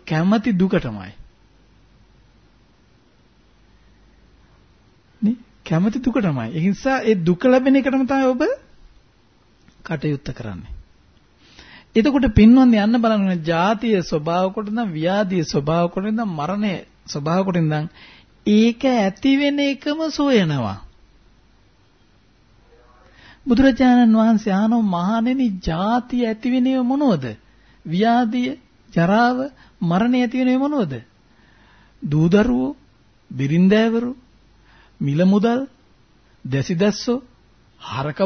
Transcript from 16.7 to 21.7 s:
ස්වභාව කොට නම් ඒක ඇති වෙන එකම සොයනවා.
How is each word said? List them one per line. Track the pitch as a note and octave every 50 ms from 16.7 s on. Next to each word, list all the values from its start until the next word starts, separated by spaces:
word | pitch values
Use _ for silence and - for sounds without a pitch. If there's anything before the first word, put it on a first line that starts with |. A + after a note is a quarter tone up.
| - - - - _ _ _
ස්වභාව | - - D#3 C#3 D#3 E3 F#3 G3
කොට | F#3+ F3+ F3
නම් | E3 D3+ D3+ D3+ D#3 E3 - - - - - - _ _ _ _ _
ඒක | - G#3 G#3+ A3 A#3 A#3 A#3 -
ඇති | C4+ B3+ A#3+ G3+ G3 G3 - - C4+ C4+
වෙන | C#4 C#4+ C#4+ C#4+ C#4+
එකම | C#4+ C#4 C#4 C#4 - D4+ D4 D#4+ D#4+ D#4
සොයනවා. | C#4+ - D4 C#4+ C4 A3 F#3 D#3+ D3 C#3 A#2 G2+ F#2+ - - - _ _ _ _ _ _ _ _ _ _ _ _ _ _ _ _